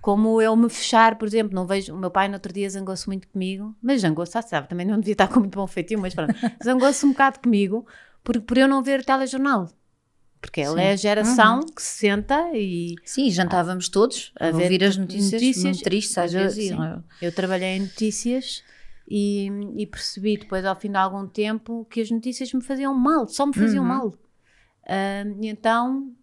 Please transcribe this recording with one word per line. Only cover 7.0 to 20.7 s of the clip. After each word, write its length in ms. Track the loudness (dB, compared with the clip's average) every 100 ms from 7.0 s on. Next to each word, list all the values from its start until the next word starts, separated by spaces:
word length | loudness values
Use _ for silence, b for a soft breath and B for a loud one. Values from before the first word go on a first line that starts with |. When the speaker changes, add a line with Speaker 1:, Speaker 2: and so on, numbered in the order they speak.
Speaker 1:
um 40 | 2
bocado 300 | 4 2 2
comigo, 440 | 2 2 2 -2 -6 B B B
por, 180 | -4 -4
por 140 | 0 4
eu 120 | 4
não 160 | 4
ver 200 | 2 -2
telejornal. 640 | 2 0 0 -2 2 0 -2 _ _ _ _ _ _ _
Porque 200 | -8 -4
ele 140 | -2
Speaker 2:
Sim. 60 | 2
Speaker 1:
é 120 | 2
a 40 | 2
geração 600 | 2 2 4 6 6 6
Speaker 2:
Uhum. 80 | -4
Speaker 1:
que 80 | -8
se 160 | -10 0
senta 520 | 0 0 0 0 0
e 400 | -2 -4 -4 -6 -10
Speaker 2:
Sim, 240 | -8 0 0
jantávamos 560 | 2 2 0 0 -4 -2
todos 420 | 2 2 0 -12 -4
a 80 | -2
Speaker 1:
a 40 |
ver 100 | 2
Speaker 2:
ouvir 220 | 2 4
as 120 | 4 2
notícias, 360 | -4 0 0 4
Speaker 1:
notícias, 220 | 2 2
Speaker 2:
muito 180 | 0 0
tristes 340 | 0 0 -2 -2
às 60 | 0
Speaker 1:
mas 20 |
eu, 60 | 0
Speaker 2:
vezes, 160 | 0 0
e 100 | -4
Speaker 1:
sim. 60 | -4
Speaker 2:
não 80 |
é? 180 | -6 -8 -16 -6
Speaker 1:
Eu 120 | -6
trabalhei 380 | -2 -2 -2 -2
em 100 | -4
notícias 840 | -6 -4 -4 -2 -2 -4 -4 -14 b b b b -6
e, 420 | -2 0 -2 -4 -6 -8 -8
e 100 | -8
percebi 480 | -8 -10 -4 -2 -2
depois, 280 | -4 -4
ao 120 | -2